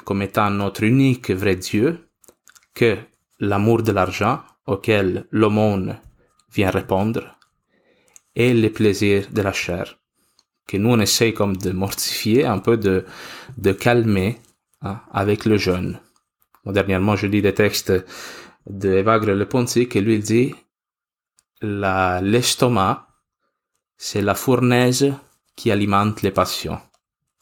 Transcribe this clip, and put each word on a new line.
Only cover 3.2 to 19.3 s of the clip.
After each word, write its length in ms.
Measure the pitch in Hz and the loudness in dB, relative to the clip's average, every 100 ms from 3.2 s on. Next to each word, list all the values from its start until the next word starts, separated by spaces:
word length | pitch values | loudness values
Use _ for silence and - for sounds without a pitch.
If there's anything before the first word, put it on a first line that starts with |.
| _ - | _ -6
l'amour 440 | 101 101 107 113 | -2 2 2 2
de 80 | 113 | 2
l'argent 500 | 98 92 - 104 139 - _ - | 0 0 0 -2 -2 -8 _ -6
auquel 640 | 98 - 104 95 90 - | -4 0 2 2 -2 -4
l'aumône 680 | 107 107 107 107 101 95 107 - _ _ _ _ | 0 0 2 0 0 -4 -10 -16 _ _ _ _
vient 160 | - 95 | -2 -2
répondre 680 | 95 - 95 107 110 - - _ _ _ _ _ _ _ _ _ - | -2 -2 -2 -2 -4 -8 -18 _ _ _ _ _ _ _ _ _ 0
et 180 | 123 | 2
les 160 | 120 107 | 4 2
plaisirs 580 | - 107 92 101 101 98 | 2 0 2 2 0 0
de 100 | 110 | -2
la 100 | 98 | -2
chair 480 | - - 87 101 - _ _ _ _ _ _ - | -4 -6 -6 -8 -14 _ _ _ _ _ _ -6
que 120 | 98 | -2
nous 120 | 110 | 2
on 100 | 120 | 2
essaye 340 | 98 - 113 | 2 2 2
comme 220 | - 101 92 | 2 -2 -2
de 160 | 90 | -4
mortifier, 760 | 90 98 - - - 104 120 147 | -4 -4 -4 -6 -4 0 2 2
un 140 | 98 | 0
peu 160 | 110 117 | 0 0
de, 280 | 101 92 - - - - - - | 2 0 -2 -12 -18 -18 -18 -4
de 140 | 98 | -2
calmer, 720 | - 120 120 113 98 95 120 _ _ _ _ | 2 2 4 2 0 0 -4 _ _ _ _
hein, 180 | 98 101 - | -12 -12 -8
avec 340 | - 101 104 110 | -2 0 0 2
le 100 | 104 | 2
jeûne. 460 | 92 90 95 - _ _ _ _ _ _ - | 2 -2 -4 -10 _ _ _ _ _ _ -4
Moi, 80 | |
dernièrement, 420 | 98 92 92 101 101 | -2 0 0 2 0
je 100 | 101 | 0
lis 160 | 104 | 2
des 120 | 101 | 2
textes 400 | - 104 - - 92 - - - - - _ - | 2 0 0 -2 -2 -4 -16 -18 -18 -20 _ -16
de 200 | 98 98 95 | -4 0 2
Evagre 360 | 101 113 107 | 2 2 2